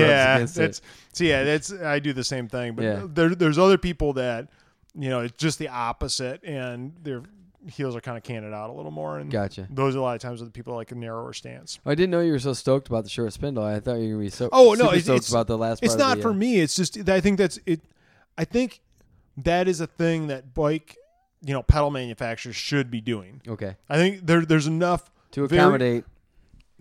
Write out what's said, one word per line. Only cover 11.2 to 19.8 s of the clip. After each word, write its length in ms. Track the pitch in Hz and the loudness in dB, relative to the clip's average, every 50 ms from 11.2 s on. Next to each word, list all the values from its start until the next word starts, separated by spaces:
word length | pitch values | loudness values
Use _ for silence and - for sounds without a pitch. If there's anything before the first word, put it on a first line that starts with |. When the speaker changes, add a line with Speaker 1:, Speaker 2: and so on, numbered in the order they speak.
| 120 127 113 | -10 -12 -14
Speaker 2:
stance. 460 | - - 123 123 - - - - - _ | -14 -16 -16 -18 -18 -16 -16 -18 -10 _
Speaker 1:
I 80 | - 147 | -2 0
didn't 160 | 151 180 190 | 2 2 2
know 100 | 175 170 | 2 2
you 100 | 170 165 | 2 2
were 80 | 151 131 | 0 0
so 140 | 123 139 127 | 0 -2 -4
stoked 340 | - - 139 131 139 135 - | -2 0 2 2 2 2 -2
about 160 | 120 113 107 | -4 -4 -4
the 60 | 104 | -4
short 240 | - - 117 110 - | -6 -6 -4 -6 -6
spindle. 280 | - 143 143 135 117 107 | -6 -6 -6 -4 -2 -2
I 160 | 107 104 107 | -2 -2 -2
thought 140 | 104 127 123 | -4 -4 -4
you 120 | 117 113 110 | -2 -2 -2
were 60 | 107 | -2
gonna 100 | 107 104 | -4 -4
be 60 | 101 | -6
so 200 | - - 123 120 - | -4 -4 -4 2 8
Speaker 2:
Oh, 200 | 262 254 233 208 | 10 10 10 10
no, 120 | 226 247 | 8 4
Speaker 1:
super 100 | 214 180 | 4 4
Speaker 2:
it's, 80 | 180 165 | 4 4
Speaker 1:
stoked 140 | 143 131 123 | 4 2 2
Speaker 2:
it's, 100 | 117 - | 2 2
Speaker 1:
about 180 | 120 117 113 104 | 0 0 0 0
the 100 | 117 110 | 0 -2
last 260 | 113 113 117 - - | 0 -2 -2 0 0
Speaker 2:
it's 100 | 226 233 | 2 2
Speaker 1:
part 80 | - | 4
of 60 | 277 262 | 4 2
Speaker 2:
not 80 | 247 208 | 2 2
Speaker 1:
the, 40 | 214 | 0
Speaker 2:
for 60 | 233 | 0
Speaker 1:
uh, 40 | 208 | 0
Speaker 2:
me. 260 | 190 214 254 240 196 | 0 0 2 2 2
It's 140 | 160 143 - | 2 2 0
just, 220 | - 180 - - 214 202 185 | -2 -2 -4 -4 -4 -2 0
I 100 | 190 190 | 2 4
think 180 | 165 202 202 180 | 4 2 2 4
that's 220 | 196 165 - - - | 2 0 0 -4 -4
it. 160 | - 170 156 - _ _ _ _ _ _ _ _ _ _ - | -4 -4 -4 -4 _ _ _ _ _ _ _ _ _ _ -6
I 80 | 165 | -6
think 360 | - - 240 254 226 - - _ _ _ _ _ _ _ _ _ _ _ | -2 0 -2 -2 -2 -4 -12 _ _ _ _ _ _ _ _ _ _ _
that 320 | 139 127 170 170 180 185 185 | -4 -2 0 2 2 2 2
is 140 | 180 156 | 0 0